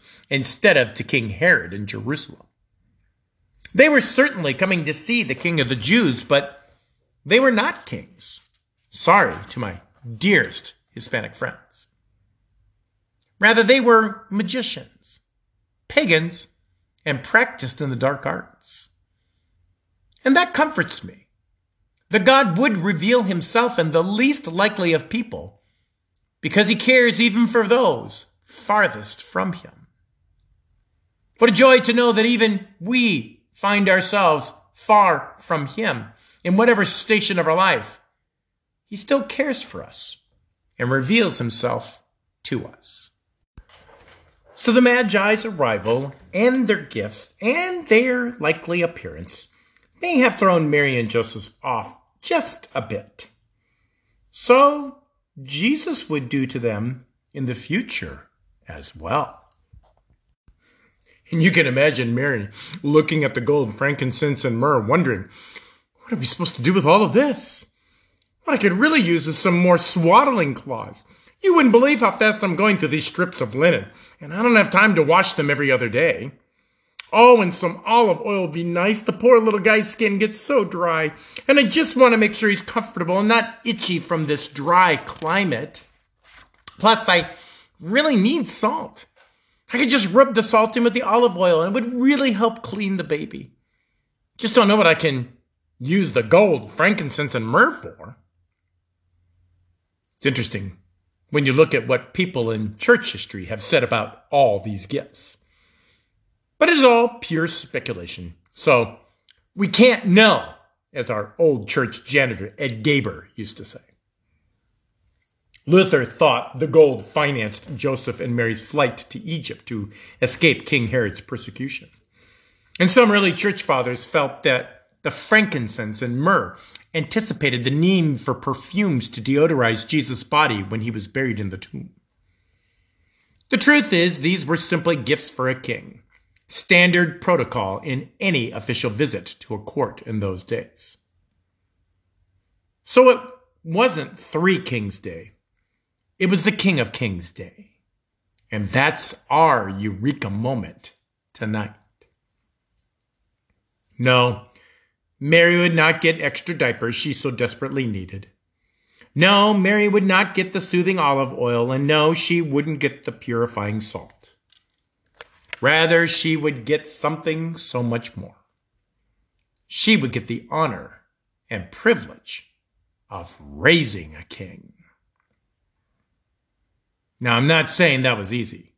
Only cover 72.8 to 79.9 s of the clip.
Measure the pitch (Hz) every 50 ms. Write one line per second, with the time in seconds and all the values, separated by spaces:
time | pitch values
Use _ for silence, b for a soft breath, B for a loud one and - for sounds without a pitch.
72.8 | 151 143 143 156 139 - - - 180 180 - - 131 110 107 131 156 180 160 107
73.8 | 95 - b b b b b b 151 143 160 196 226 240 233 214 196 - - 190
74.8 | 208 214 196 165 151 139 165 185 185 - - - 147 143 143 127 143 135 131 123
75.8 | 127 113 104 127 160 165 - 85 110 139 - _ _ _ _ _ _ _ _ _
76.8 | _ _ _ _ - - - 214 233 247 247 226 196 175 175 - 180 170 175 -
77.8 | - 202 226 240 233 208 170 160 - - 202 196 185 160 147 170 170 175 170 175
78.8 | 180 208 220 214 - - 175 180 220 247 254 233 220 220 202 208 180 220 214 220
79.8 | 208 -